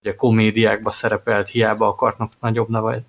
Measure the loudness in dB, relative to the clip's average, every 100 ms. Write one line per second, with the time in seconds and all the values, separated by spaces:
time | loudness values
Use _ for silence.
0 | -8 0 2 4 4 4 2 2 -2 -2
1 | -2 -2 -2 -2 -2 0 0 2 0 0
2 | -2 -2 -8 _ -4 -2 -2 -2 -2 -4